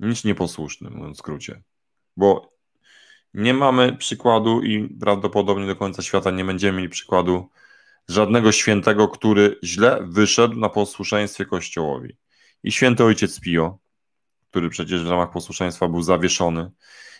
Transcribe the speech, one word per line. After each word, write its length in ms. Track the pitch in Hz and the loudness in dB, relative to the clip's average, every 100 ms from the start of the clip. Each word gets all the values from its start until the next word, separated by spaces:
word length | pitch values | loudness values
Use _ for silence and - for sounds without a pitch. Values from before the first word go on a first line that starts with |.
niż 240 | 107 117 | -6 -4
nieposłusznym, 680 | 107 98 87 - 76 - - | -2 -2 -4 -6 -12 -12 -16
mówiąc 240 | 71 76 73 | -16 -16 -16
w 40 | |
skrócie. 420 | - 73 - - _ _ _ _ _ - | -12 -12 -12 -18 _ _ _ _ _ 2
Bo 360 | 98 - - _ _ _ _ _ _ _ _ | 4 4 0 _ _ _ _ _ _ _ _
nie 200 | 98 113 | -2 0
mamy 420 | 131 139 127 123 123 | 2 2 4 2 0
przykładu 680 | - 107 123 110 110 117 | -8 -2 2 4 2 0
i 260 | - 107 107 - | 0 -4 -6 -4
prawdopodobnie 680 | 101 101 98 104 98 98 98 | -2 0 0 -2 0 -2 -4
do 100 | 92 | -4
końca 260 | 98 87 | -6 -6
świata 280 | - 98 113 | -4 -2 0
nie 140 | 95 | -2
będziemy 340 | 92 92 101 92 | -4 -2 0 -2
mieli 100 | 90 | -4
przykładu 600 | - - 92 90 90 90 _ _ _ _ _ - | -8 -2 0 2 -2 -4 _ _ _ _ _ -4
żadnego 440 | 90 104 117 110 | 0 2 4 4
świętego, 560 | - - 104 101 104 104 | 4 2 2 2 2 2
który 500 | - 110 101 104 - | 2 2 4 4 2
źle 360 | 85 87 117 120 | -6 2 2 2
wyszedł 540 | 92 90 104 - 117 117 | -2 2 2 4 2 2
na 120 | 107 | -2
posłuszeństwie 760 | 104 101 - 98 104 101 - | -2 -4 -4 -4 -2 -2 -6
Kościołowi. 720 | 98 90 - - 76 65 62 - _ _ _ _ | -6 -6 -6 -6 -4 -6 -10 -20 _ _ _ _
I 100 | - | -6
święty 320 | - 131 117 | 2 2 6
ojciec 360 | 113 107 95 - | 4 4 0 -4
Pio, 380 | 87 82 80 98 _ _ _ _ _ _ _ | -4 -2 -2 -6 _ _ _ _ _ _ _
który 200 | 92 85 | -4 -4
przecież 340 | - 82 90 | -4 -4 -4
w 60 | 85 | -2
ramach 200 | 90 87 | -2 -2
posłuszeństwa 580 | 87 - - 92 85 90 | -4 -10 -6 -6 -4 -4
był 140 | 85 | -2
zawieszony, 680 | 82 87 87 - 85 82 85 - _ - - - | 0 0 0 0 -2 -2 -8 -14 _ -20 -20 -14